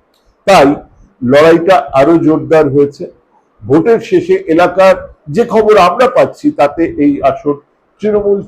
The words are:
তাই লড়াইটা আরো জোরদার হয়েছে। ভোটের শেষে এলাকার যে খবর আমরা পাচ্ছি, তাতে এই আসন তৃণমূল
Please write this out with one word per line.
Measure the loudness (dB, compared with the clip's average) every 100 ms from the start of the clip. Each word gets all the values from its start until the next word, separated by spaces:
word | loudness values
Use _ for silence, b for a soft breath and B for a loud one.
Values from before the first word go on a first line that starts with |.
| _ _ _ _ 0
তাই | 2 2 0 -8 _ _ -8
লড়াইটা | 0 2 4 2 2 0 0 0
আরো | 2 2
জোরদার | 0 -2 0 0 0
হয়েছে। | 0 -2 -4 -18 -18 _ _ _ _
ভোটের | -2 0 2 -2 0
শেষে | -2 0 -4 -2
এলাকার | 0 0 2 2 0 -6 -18 -8
যে | -4 -2
খবর | 0 2 2 2
আমরা | 0 0 0
পাচ্ছি, | -2 -4 -4 -2
তাতে | -2 -2 -6 -2
এই | -2 0 -2
আসন | -4 -6 -8 _ _ _ _
তৃণমূল | -4 -2 -2 -4